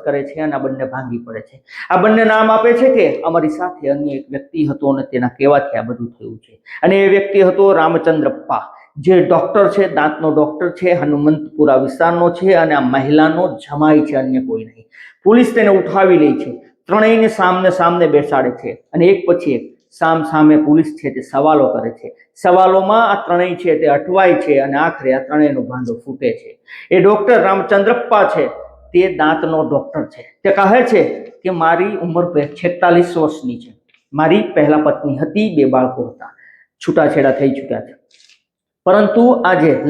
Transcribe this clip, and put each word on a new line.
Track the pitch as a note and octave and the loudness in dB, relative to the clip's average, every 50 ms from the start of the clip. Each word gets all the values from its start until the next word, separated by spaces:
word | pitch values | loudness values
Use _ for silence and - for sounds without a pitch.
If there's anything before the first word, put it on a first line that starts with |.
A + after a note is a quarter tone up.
| - | -6
કરે | D3 C#3 C#3 C#3 C#3 | -4 -4 -4 -4 -8
છે | - D#3 D#3 | -8 -8 -6
અને | D3+ C#3+ C3+ | -4 -4 -4
આ | C3+ | -6
બંને | C3+ C3 C3 C3 C3 C3 | -6 -6 -6 -8 -8 -8
ભાંગી | C3 B2+ B2+ A#2+ A#2 - | -8 -10 -8 -10 -10 -10
પડે | A#2 A2+ G#2+ - _ | -12 -16 -16 -16 _
છે. | - - _ _ - - - - | -20 -20 _ _ -20 -14 -6 -2
આ | F3 F3+ F#3+ | 0 2 2
બંને | A3 G#3+ A3+ A3+ A3 | 2 4 4 2 2
નામ | G#3+ A3 A3 A3 A3 | 2 2 2 2 2
આપે | A3 A3 A#3+ A#3+ A#3+ | 2 2 2 2 4
છે | C4 C4 B3+ | 2 2 4
કે | A3+ F3+ D3 - - - E3 | 4 2 0 0 -2 -4 -2
અમારી | E3 E3+ D3+ D3+ D3+ E3 | -2 0 -2 -2 -4 -6
સાથે | F3+ F3+ - - D3 C3+ C#3+ | -8 -8 -8 -6 -4 -4 -4
અન્ય | D3 D3 D3 C#3 C3+ | -2 -4 -6 -8 -10
એક | - B2+ C3+ | -10 -12 -12
વ્યક્તિ | C#3 - - - D#3+ D3+ C#3 | -12 -12 -10 -6 -4 -4 -4
હતો | C#3 - C#3+ C#3 C3+ | -4 -2 -2 -2 -2
અને | C3+ C3 - | -2 -4 -6
તેના | - B2 B2 B2 - - | -4 -4 -4 -4 -4 0
કહેવાથી | C#3 C#3+ D3 C#3 C3+ - - A2+ | 2 2 2 2 0 -2 -6 -6
આ | A2+ A#2 | -6 -8
બધું | A#2+ A#2 A#2+ - - | -8 -10 -10 -12 -14
થયું | - A2+ A2+ A2+ - _ | -16 -18 -18 -18 -18 _
છે, | _ _ _ _ - - - - | _ _ _ _ -20 -8 -2 0
અને | F3+ F#3+ G3 G3 | 2 2 2 2
એ | F#3+ F#3+ | 2 2
વ્યક્તિ | G3 G3 G3 G3 G3 F#3+ F3+ | 2 0 0 2 2 2 4
હતો | F3+ F#3+ G3 G3 F#3+ E3 | 4 4 4 4 4 4
રામચંદ્રપ્પા, | D#3 D#3+ E3 D#3+ - E3 D#3 D#3 D3+ C3+ - - - - C3+ G#2+ - - - - - _ _ C#3+ C3+ | 2 2 0 0 0 0 0 0 0 -2 -4 -6 -8 -6 -6 -6 -8 -10 -18 -20 -20 _ _ -4 0
જે | F3+ F#3+ F3+ - | 2 4 4 4
ડોક્ટર | - F3+ D#3+ - - - G#3 G3+ - - | 2 2 0 0 0 2 2 2 2 2
છે, | G3+ F#3+ F3+ D#3+ D3+ | 0 -2 0 0 0
દાંતનો | D3 D#3 D3+ - D#3+ D#3 | -2 -2 -2 -2 -2 -2
ડોક્ટર | C#3+ D3+ D3+ D3+ - - F3 F3 E3+ - | 0 0 0 0 -2 -4 -6 -6 -6 -2
છે, | F#3 F3+ F3 E3+ | -2 0 0 0
હનુમંતપુરા | D3 D3 D3 C#3+ D3 D3+ D#3 D3+ - - - - D3+ D3 C3 C3 C3+ | 0 -2 -2 0 2 0 0 0 -4 -6 -4 0 2 2 2 2 0
વિસ્તારનો | C3+ C3 - E3 E3+ E3+ F3 F3 E3+ F3 - | -2 -4 -2 -2 0 0 0 0 0 -2 0
છે | F#3 F#3+ F#3 E3 | 0 2 2 2
અને | D#3+ D#3+ D#3 C#3 | 2 2 0 0
આ | C3 B2 C3 | 0 0 -2
મહિલાનો | C3+ C3 C#3+ D3 D3+ D#3 E3 D#3+ F3 F#3 F#3 - - - | -2 0 2 2 2 2 2 0 -2 -2 -4 -6 -10 -14
જમાઈ | - C#3+ D3 D#3 D#3 D3+ D3 - - | -10 -4 -2 2 2 2 2 2 0
છે, | C3+ C3+ | -2 -4
અન્ય | C3 C3 C3 C3 C3 B2 | -4 -2 -4 -4 -4 -4
કોઈ | A2+ A2 A2 | -6 -8 -8
નહીં. | - - - - _ _ - - - _ _ - | -12 -18 -20 -20 _ _ -20 -20 -20 _ _ 2
પોલીસ | F#3+ A3+ B3 B3+ - - | 4 4 4 4 2 2
તેને | A#3 G#3+ G3+ G3 F#3+ | 0 2 2 2 2
ઉઠાવી | F3+ - F#3+ G3 F#3+ F#3 F3+ D#3 D3+ | 0 0 0 2 2 4 4 4 4
લે | C#3+ B2 - | 2 0 -2
છે, | - - - - - _ _ _ _ - | -6 -10 -12 -14 -16 _ _ _ _ -4
ત્રણેયને | F#3 G#3+ G#3+ A3 A3+ A3+ A3 A3 - - | 0 2 2 2 4 2 2 0 0 0
સામને | F#3+ F3+ F#3 F#3+ F#3+ F#3 F3 F#3 | 0 0 0 0 0 0 0 2
સામને | E3+ E3+ F3 F3+ E3+ D3+ C#3+ | 0 0 2 2 2 2 2
બેસાડે | D3 C#3 - D3 C3 C3 B2 B2 - | 0 0 0 -2 -2 -2 -2 -6 -8
છે | - A2 - - _ _ - | -10 -12 -12 -14 _ _ -2
અને | E3 E3+ F#3 | 2 2 4
એક | G3 F3 - F3 | 2 2 0 -2
પછી | F3 F3 - D3+ C3 - | -2 -2 -2 -4 -4 -4
એક | - - - _ _ _ _ - | -6 -10 -20 _ _ _ _ -4
સામ | E3+ D#3+ D#3+ D#3+ D3+ D3+ | -2 0 0 0 -2 -2
સામે | D#3+ D#3 D3+ D3+ D3+ D3+ D3+ | 0 2 4 4 4 4 2
પોલીસ | D3 D3+ E3 D#3 D#3 - - | 2 2 2 2 0 -4 -10
છે | - C3+ - | -10 -10 -8
તે | B2+ B2+ - | -10 -10 -6
સવાલો | - C#3 C#3+ D#3 D#3 D3 C3 B2+ - | -2 0 2 2 2 2 2 0 0
કરે | - A#2 A#2 A#2 - | -4 -6 -8 -10 -12
છે. | - - - _ _ _ _ - - | -16 -20 -20 _ _ _ _ -4 0
સવાલોમાં | F#3 F3+ F#3 F#3 F#3 F#3 F#3+ F#3+ G3 G#3+ A3+ A#3 G3+ | 2 4 4 4 4 2 2 2 2 2 2 2 2
આ | G3+ G3 - - | 0 -2 -2 -2
ત્રણેય | F3 F3 F3+ F#3 E3+ F3 | -2 -2 -2 -2 -4 -4
છે | - F3 D#3 D#3 D#3+ | -2 -2 0 0 0
તે | D3 C#3+ C#3+ | 0 0 0
અટવાય | - F3+ F3+ F#3+ F#3+ F3+ D#3+ D3+ D3 | -2 -2 0 2 4 4 2 2 0
છે | D3+ C#3+ C3+ C3+ | 0 0 2 0
અને | C3+ C3+ C#3+ D#3+ | 0 0 -2 -2
આખરે | E3 D#3+ - C3 C3 C3 | -2 -4 -4 -2 -2 -2
આ | C3 C3 - | -2 -4 -4
ત્રણેયનો | D3+ D3+ D3+ D3 C3+ B2+ A#2 B2 | 0 0 0 0 0 -2 -6 -8
ભાંડો | B2+ C3 B2 A#2 A2+ - - | -8 -8 -8 -8 -8 -10 -12
ફૂટે | C3+ B2+ - C3 A#2+ A2 - | -14 -10 -6 -4 -4 -4 -6
છે. | - - - _ _ - - - - - F3 | -10 -20 -20 _ _ -20 -20 -18 -6 -2 2
એ | F#3 | 2
ડોક્ટર | F3 G3+ G#3+ G#3+ - B3 A#3+ A3 - F#3+ | 4 4 2 2 2 2 2 2 2 2
રામચંદ્રપ્પા | F#3+ F#3+ F#3 - G#3 G3 G3 G#3+ A#3 A#3+ A#3+ - A3+ G#3 F#3+ - - | 0 0 0 0 0 2 2 2 0 -2 -2 0 2 2 2 2 0
છે | E3+ C3+ A#2+ - - - - - _ _ _ - | -2 -4 -4 -6 -10 -18 -20 -20 _ _ _ 0
તે | F3 F#3 F#3 D#3+ D3+ | 0 0 0 0 0
દાંતનો | D3+ D#3 D#3+ D#3 D#3+ D#3+ D#3+ D#3 D#3 D#3 | 0 0 0 0 -2 -4 -2 -2 -2 -2
ડોક્ટર | D3 C3 - - - D#3 D3+ - - | -2 -4 -4 -6 -8 -10 -10 -10 -12
છે. | - - - _ _ - | -20 -20 -20 _ _ -2
તે | G3 G3 G3 | 0 0 2
કહે | G3 F#3+ A3 C4 B3 B3 | 2 4 4 2 2 2
છે | A3 - D3 - - - - - - _ | 2 2 2 0 -4 -8 -12 -18 -16 _
કે | - F3+ F#3 E3+ | -8 -6 -4 0
મારી | D#3+ D#3+ E3+ F3 F#3 G#3 G#3+ - E3+ | 0 2 2 2 0 -2 -4 -6 -6
ઉંમર | F3 D#3+ F3 F3 - - | -4 -2 -2 -2 -2 -2
પે-, | D3+ C#3+ C#3+ - - | -2 -4 -4 -4 -6
છેતાલીસ | F3+ F3 F3 - F#3 F3 E3+ E3+ F3 - - | -4 -4 -2 0 2 4 4 4 2 2 0
વર્ષની | E3+ D#3 D3+ - - - B2 A#2+ - - | -2 -2 -2 -2 -6 -8 -10 -10 -10 -12
છે, | - - _ _ _ _ _ _ _ C#3 | -20 -20 _ _ _ _ _ _ _ -4
મારી | C#3+ D#3 D#3+ F3 G#3+ - - - | 0 2 2 2 2 0 0 0
પહેલા | D#3+ D3 D3+ D3+ D3+ D3+ | 0 2 2 2 2 2
પત્ની | D3 - - - C#3+ C3 - | 0 -2 -2 -4 -6 -6 -6
હતી, | - - - G#3 G#3+ G#3 E3+ | -6 -4 -4 -2 -4 -2 0
બે | D3 C3+ C3 B2+ | 0 0 2 2
બાળકો | B2+ B2+ A#2+ - - A#2 - | 0 0 -2 -4 -6 -10 -12
હતા, | - - - - - _ _ - - _ _ _ _ _ | -12 -18 -20 -20 -20 _ _ -20 -20 _ _ _ _ _
છૂટાછેડા | - - D#3 D#3+ D3+ C#3+ - D3 C3+ C3+ B2+ C3 | -6 -2 0 0 0 0 0 0 0 0 0 0
થઈ | C#3+ C#3 - - | -2 -2 -2 -4
ચૂક્યા | - - A#2+ A2 - - | -6 -8 -8 -10 -10 -14
છે, | - _ _ _ _ _ _ _ _ _ _ _ _ _ _ _ _ _ - | -20 _ _ _ _ _ _ _ _ _ _ _ _ _ _ _ _ _ -2
પરંતુ | F#3 F#3 G#3+ G#3 G3+ - A#3 A#3 B3 B3 A#3 - F3+ | 0 2 2 2 2 2 4 4 4 4 2 0 0
આજે | F#3 D#3+ D#3 D#3+ C3 - C3 D3 | 0 2 2 2 0 0 0 2